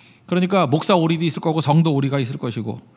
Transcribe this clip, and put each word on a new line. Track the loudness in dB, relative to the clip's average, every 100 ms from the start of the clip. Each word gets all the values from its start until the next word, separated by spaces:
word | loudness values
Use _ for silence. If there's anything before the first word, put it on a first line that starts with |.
| -20 _ -4
그러니까 | -2 2 2 2
목사 | 0 2 2
오리도 | 2 0 -2
있을 | -2
거고 | -2 -2
성도 | 2 4 4
오리가 | 0 0 -2
있을 | -4 -6
것이고, | -8 -6 -8 -10 -14